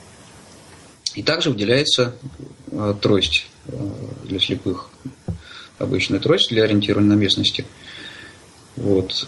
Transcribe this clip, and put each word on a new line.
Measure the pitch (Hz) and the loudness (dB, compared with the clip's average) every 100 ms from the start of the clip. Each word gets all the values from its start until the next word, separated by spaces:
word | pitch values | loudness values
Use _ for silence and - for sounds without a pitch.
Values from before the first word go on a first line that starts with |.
| - - - - - - - - - - - 104 | -20 -20 -20 -20 -20 -20 -20 -20 -20 -12 -10 -4
И | |
также | 123 165 165 | -2 0 0
выделяется, | 107 101 131 151 - 120 - 135 - - - - | 0 2 2 4 2 0 -2 -14 -16 -18 -20 -10
э, | - 104 101 | -4 -2 2
трость, | 101 101 - - - - - | 4 4 2 -2 -4 -12 -12
э, | - 101 107 110 - | -8 -8 -8 -12 -12
для | 90 95 | -8 -4
слепых. | - - 101 90 - - 131 - - - - - - - | -2 -2 -4 -6 -10 -18 -18 -12 -10 -10 -12 -20 -20 -8
Обычная | 101 95 - 95 | -2 -2 0 0
трость | - 165 - | 2 2 2
для | 110 | 4
ориентирования | 107 104 101 101 104 | 4 4 2 4 6
на | 104 | 6
местности. | 98 - 101 - - - - - - - - - - - - - | 4 2 0 -2 -8 -14 -20 -18 -18 -18 -20 -20 -20 -20 -18 -4
Вот. | 107 95 92 - | 2 2 2 -4